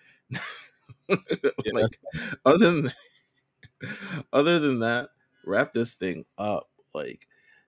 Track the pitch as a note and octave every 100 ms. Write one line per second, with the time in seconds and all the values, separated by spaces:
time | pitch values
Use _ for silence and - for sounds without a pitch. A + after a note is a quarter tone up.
0 | _ _ - B2+ - - - _ _ -
1 | - F#3+ - G3 C#3 - G#2+ A#2 A2 -
2 | - D#3+ - F3 C3 E3 G3+ E3+ C3+ -
3 | - _ _ _ _ _ - - - -
4 | G3 F3 - B2+ D3+ E3+ D3 B2 A2+ A#2+
5 | C3+ _ _ _ - G2 C#3 A#2 A#2 -
6 | F#2 D#2+ - - G#2 F#2 - _ _ -
7 | C2+ - _ _ _ _